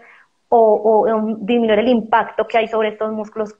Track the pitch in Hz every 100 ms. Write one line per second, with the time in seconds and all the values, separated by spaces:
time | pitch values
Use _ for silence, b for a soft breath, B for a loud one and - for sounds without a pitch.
0 | B B B _ _ 240 220 214 214 214
1 | 208 220 214 220 196 240 226 208 226 240
2 | 208 226 208 - 220 233 220 220 214 214
3 | 220 220 214 220 208 -